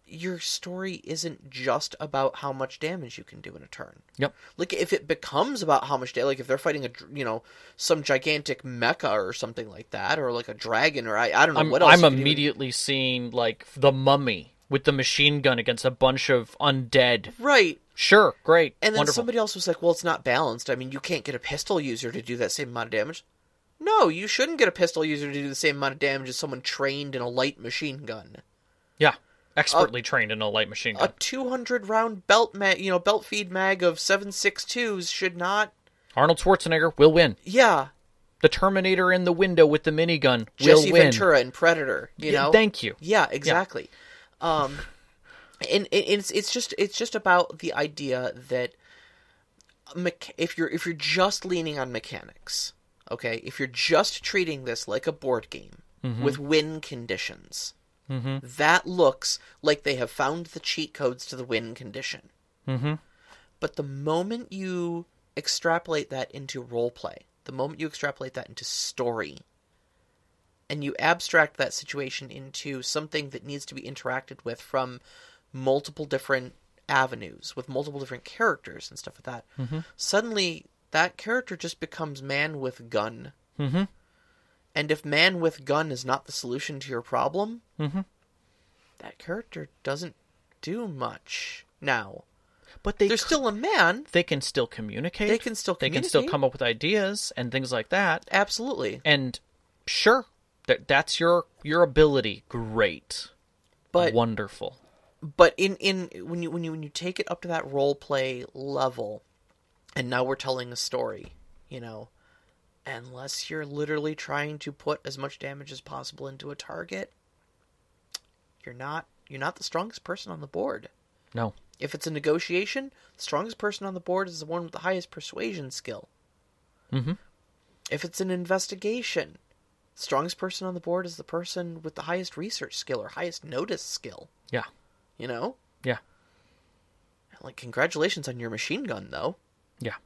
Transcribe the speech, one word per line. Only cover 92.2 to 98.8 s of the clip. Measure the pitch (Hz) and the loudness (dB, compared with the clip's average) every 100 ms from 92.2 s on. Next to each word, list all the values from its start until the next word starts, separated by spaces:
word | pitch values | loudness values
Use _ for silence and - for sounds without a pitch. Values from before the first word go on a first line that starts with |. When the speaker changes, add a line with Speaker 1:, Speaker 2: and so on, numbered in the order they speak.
| _ _ _ _ _ - | _ _ _ _ _ -10
Speaker 2:
But | 202 - | -8 2
they | 202 | 2
Speaker 1:
They're | 220 | 2
Speaker 2:
c-, | - | 2
Speaker 1:
still | 311 247 | 0 0
a | |
man. | 208 330 370 175 220 302 | -2 0 4 4 2 0
Speaker 2:
they | 175 | 0
can | 175 143 | 2 -4
still | - - 120 | -2 -2 -2
communicate. | - 107 107 165 - 208 | -6 -10 -8 -8 -4 0
Speaker 1:
They | 226 | 0
can | 247 | -2
still | 214 - 175 | -4 -4 -2
Speaker 2:
They | 135 | 0
can | 151 | -2
still | 123 147 | 2 2
Speaker 1:
communicate. | 269 | 2
Speaker 2:
come | 143 | 0
up | 135 | 0
with | - | 0
ideas | 120 113 156 214 196 208 - - | -2 0 0 0 0 -4 -6 -6
and | 123 | -4
things | 135 127 | -4 -2
like | 123 - | -4 0
that. | 185 190 156 - | 0 2 0 0
Speaker 1:
Absolutely. | 185 202 - 247 - | 0 0 -4 -6 -4